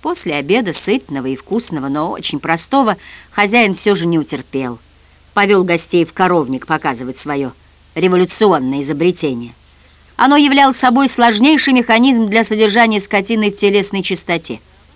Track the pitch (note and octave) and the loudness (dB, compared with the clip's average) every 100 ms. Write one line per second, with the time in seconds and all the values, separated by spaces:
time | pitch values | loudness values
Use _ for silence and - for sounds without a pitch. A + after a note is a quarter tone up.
0 | D#4 F4 - D3 C#3 A3 G#3+ D3+ - C#3+ | -6 -6 -6 -6 0 0 0 -6 -4 -4
1 | - C#3 C3 C3+ - G#3+ - D#3 C3+ C#3+ | -4 -8 -6 -8 -6 -6 -6 -8 -6 -6
2 | D#3+ F#2 - D3 - E3 - C#4 A#3+ F#3 | -6 -8 -8 -8 -4 -4 0 0 0 -2
3 | - - - - G3+ A#3 A3 F3+ G#3 F#3+ | -8 -20 -10 -2 0 2 0 0 0 0
4 | E3+ E3+ C#3+ C#3 B2+ C3+ B2+ A#2 _ _ | 0 -2 -2 -8 -6 -6 -6 -10 _ _
5 | _ _ _ - G3+ G3+ F#3 E3+ - F3 | _ _ _ -2 2 2 2 -2 0 -2
6 | E3 - F#3 F3+ B2+ C3 - D#3 D#3 A#2+ | -2 0 2 2 0 -6 -4 -4 -2 -6
7 | B2+ B2+ D3 C#3+ C3+ - _ _ _ - | -10 -12 -8 -6 -6 -10 _ _ _ -2
8 | F#3 F3+ F3+ - G#3+ E3 C3 C#3 C#3+ D3 | 2 2 0 2 2 2 0 -4 -4 -2
9 | E3+ F3+ D#3 B2 A#2+ - _ _ _ _ | -2 0 -4 -6 -10 -18 _ _ _ _
10 | _ - C4 C#4+ C#4+ C#4 C#4 B3+ B3+ A#3+ | _ 0 2 4 4 4 2 4 2 2
11 | C4+ - A#3+ G#3 C4+ D4+ - B3+ A#3+ A3+ | 0 2 2 4 4 4 2 0 2 4
12 | B3+ A#3+ A3 A3 A3 G#3+ G#3+ G#3 A#3 G#3+ | 4 2 2 0 0 2 2 4 2 2
13 | F#3+ G3 G3 A3+ G#3 G3+ G3+ G3+ G3 G3+ | -2 -4 -2 0 -2 0 0 2 -2 -6
14 | F#3 F3+ - E3+ - A2 _ _ _ | -4 -8 -4 -6 -6 -14 _ _ _